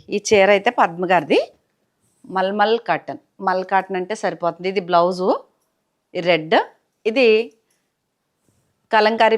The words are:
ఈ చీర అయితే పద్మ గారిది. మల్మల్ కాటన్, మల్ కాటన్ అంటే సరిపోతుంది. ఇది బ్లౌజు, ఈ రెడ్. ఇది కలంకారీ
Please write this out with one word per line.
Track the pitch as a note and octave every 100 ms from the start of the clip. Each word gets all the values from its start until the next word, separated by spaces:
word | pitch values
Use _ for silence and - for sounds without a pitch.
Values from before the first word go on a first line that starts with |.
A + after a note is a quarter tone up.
| - G3+
ఈ | G3+
చీర | G#3 F#3+ G3+
అయితే | G3 B3
పద్మ | G3+ E3+ F3+
గారిది. | F3+ D3 D#4+ E5 _ _ _ _ _ _ _ - F#3
మల్మల్ | F#3 G#3 G#3 A3+ -
కాటన్, | D#3 - C#3 _ - F#3+
మల్ | F#3 F#3
కాటన్ | F#3+ F#3+ F#3+
అంటే | F#3 G#3+ F#3+
సరిపోతుంది. | E3+ E3+ E3 F3+
ఇది | F#3+ F3
బ్లౌజు, | F3 F3 F#3 F#3 A#4+ - _ _ _ _ _ _ -
ఈ | F3
రెడ్. | E3 D#3 B3 - _ _ _ A3
ఇది | A3+ A#3+ A3 B3 - _ _ _ _ _ _ _ _ _ _ _ _ _ A3
కలంకారీ | G#3+ A3 A3